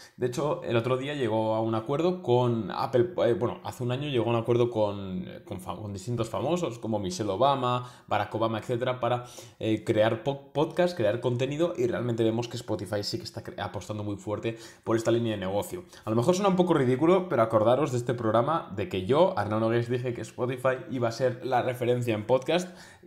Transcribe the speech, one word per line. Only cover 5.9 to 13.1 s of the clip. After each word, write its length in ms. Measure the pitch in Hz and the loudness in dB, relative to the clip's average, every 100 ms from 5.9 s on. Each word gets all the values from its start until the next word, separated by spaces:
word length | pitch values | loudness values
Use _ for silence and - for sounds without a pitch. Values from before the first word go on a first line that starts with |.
distintos 360 | 98 - 117 113 | -8 -4 -4 -2
famosos 500 | 95 127 175 151 120 | -2 -2 0 -2 -6
como 200 | 110 107 | -4 -2
Michelle 300 | 92 92 104 | -2 -2 -2
Obama, 600 | 95 135 135 123 123 123 - - | 2 2 2 0 -2 -4 -14 -2
Barack 260 | 104 104 110 | -2 0 -2
Obama, 240 | 113 107 | -2 -2
etcétera, 400 | - 120 127 123 | -4 -2 -2 -2
para, 260 | 117 123 123 - - - | -2 -2 -4 -16 -18 -6
eh, 240 | 113 110 | -2 0
crear 400 | - 107 110 117 | 2 4 4 2
po-, 280 | 143 139 - | -2 -4 -4
podcast, 460 | 143 160 - 175 180 | -2 0 2 0 2
crear 220 | - 120 | 0 2
contenido 540 | 127 123 135 147 170 - | 0 0 -2 0 0 0
y 100 | 127 | 0
realmente 360 | - 120 113 | 0 -2 2
vemos 240 | 113 113 120 | 2 2 -2
que 100 | 120 | -6
Spotify 460 | - 107 95 104 | -6 -6 -4 -4
sí 140 | 101 | -4